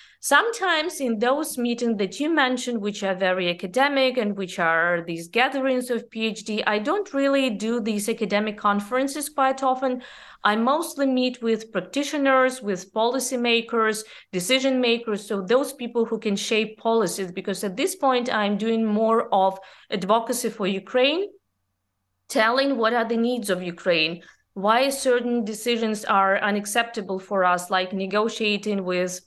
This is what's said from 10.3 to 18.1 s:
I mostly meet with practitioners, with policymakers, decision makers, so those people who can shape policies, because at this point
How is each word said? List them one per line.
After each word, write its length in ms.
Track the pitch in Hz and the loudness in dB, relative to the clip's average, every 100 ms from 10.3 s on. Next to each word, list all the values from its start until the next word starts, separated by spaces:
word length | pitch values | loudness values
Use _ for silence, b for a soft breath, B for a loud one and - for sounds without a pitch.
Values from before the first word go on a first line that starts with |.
| B | B
I 140 | 208 214 | 0 2
mostly 500 | 240 302 330 - 269 | 2 2 0 -2 0
meet 360 | 254 254 247 | 2 0 0
with 280 | 226 214 - | -2 -2 -2
practitioners, 880 | 196 180 277 285 302 269 262 254 254 | -6 -4 -4 -2 0 4 4 4 0
with 320 | 208 180 - | -4 -6 -4
policymakers, 1120 | 220 233 254 247 254 240 233 226 233 220 214 - B B | 0 0 0 -2 -2 2 0 0 0 0 0 -6 B B
decision 480 | 180 175 262 269 254 | -4 0 2 2 2
makers, 440 | 240 233 233 202 - | 2 0 0 -4 -4
so 140 | 202 | -4
those 300 | 185 247 285 | 2 2 0
people 320 | - 240 233 | -6 -6 -2
who 140 | 226 220 | -2 -2
can 160 | 214 | -2
shape 440 | 196 - 220 220 - | -2 0 0 -2 -4
policies, 520 | 233 226 185 170 185 | 0 2 2 -2 -6
because 320 | 180 180 190 | -6 -6 -4
at 140 | 202 185 | -4 -2
this 180 | 370 | -4
point 380 | - 269 | 0 0